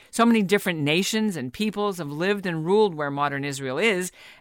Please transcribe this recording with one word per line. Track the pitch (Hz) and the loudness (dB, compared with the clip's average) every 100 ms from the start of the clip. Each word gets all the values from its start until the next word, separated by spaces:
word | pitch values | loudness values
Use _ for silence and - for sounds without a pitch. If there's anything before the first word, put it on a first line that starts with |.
| - | -8
so | - | 2
many | 233 226 | 4 6
different | 190 202 202 165 | 4 2 0 -2
nations | 143 165 196 220 214 170 | 2 2 2 0 -2 -4
and | 127 | -8
peoples | - 214 202 208 180 | -4 -4 -2 -4 -4
have | 147 | -8
lived | 147 180 202 185 | -4 -2 0 -2
and | 160 | -4
ruled | 160 208 214 | 2 4 4
where | 151 143 | 0 -4
modern | 143 143 139 | -2 -2 -2
Israel | 143 139 135 135 | -6 -6 -6 0
is, | 220 185 185 - - - | 0 0 -4 -10 -20 -8